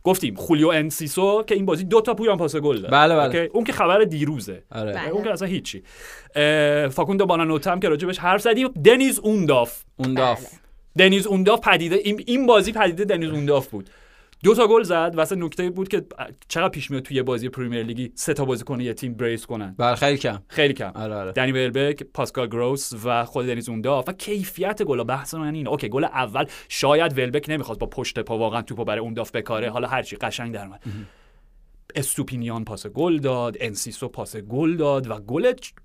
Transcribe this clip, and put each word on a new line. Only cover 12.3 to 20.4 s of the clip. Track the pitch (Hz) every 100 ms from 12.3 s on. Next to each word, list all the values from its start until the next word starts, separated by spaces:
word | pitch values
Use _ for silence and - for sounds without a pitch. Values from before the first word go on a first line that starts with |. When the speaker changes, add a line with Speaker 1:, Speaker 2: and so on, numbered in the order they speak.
| 254 247
Speaker 1:
بازی | 214 190
پدیده | 214 190 165 202
دنیز | 175 160
اونداف | 151 143 139 135
بود. | 104 95 _ _ _ _ -
دو | 180 220
تا | 220
گل | 226
زد. | 185 170 170 165
واسه | 160 190
نکته | 165 - 180
بود | 175 185
که | 214 190 - 127 - -
چقدر | 165 185
پیش | 147 123
میاد | 135
توی | 135 135
یه |
بازی | 123 120 123
پریمیر | 131 120 120
لیگی | 113 117 123 -
سه | -
تا | 143 131
بازیکن | 120 127 123
یه | 123
تیم | - 127
بریس | 113 120 117 -
کنن. | 113 98 95
Speaker 2:
بله، | 120 120
خیلی | 143 143
کم. | 123 98